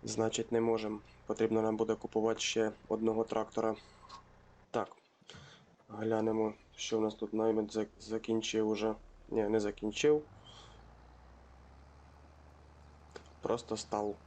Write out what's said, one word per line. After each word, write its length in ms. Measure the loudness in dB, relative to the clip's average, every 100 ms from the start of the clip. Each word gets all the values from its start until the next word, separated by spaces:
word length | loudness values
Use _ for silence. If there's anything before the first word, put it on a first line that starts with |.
Значить, 500 | -4 0 0 0 0
не 80 | 2
можем. 400 | 4 2 0 -6 -10 -20 -6
Потрібно 360 | 0 2 4
нам 140 | 2 2
буде 180 | 0
купувати 460 | 0 0 0 2 0
ще 320 | 0 2 0 -2 -4
одного 360 | 0 2 2
трактора. 500 | 0 0 -2 0 0 -2 -10 -20 -20 -20 -20 -20 -20 -20 -6
Так. 260 | -4 -4 -8 _ _ -20 -20 -20 -20 -20 _ -16
Глянемо, 640 | -4 0 2 2 0 -2 -4 -20 -12
що 220 | -4 0
в 20 |
нас 140 | 0
тут 200 | -2 -4
наймит 420 | 0 2 2 0 -4
зак-, 240 | -4 -8
закінчив 680 | -6 -6 0 -2 0 0 0
уже. 260 | 0 0 -2 -10 -20 -4
Ні, 140 | -2
не 180 | 2 2
закінчив. 640 | 0 -4 -6 2 4 4 0 -20 -20 -20 -20 -20 -20 -20 -20 -20 -20 -20 -20 -20 -20 -20 -20 -20 -20 -20 -20 -20 -20 -20 -20 -20 -20 -20 -20 -20 -20 -10
Просто 360 | -2 -2 -2 -6
став. 380 | -2 -2 -2 -4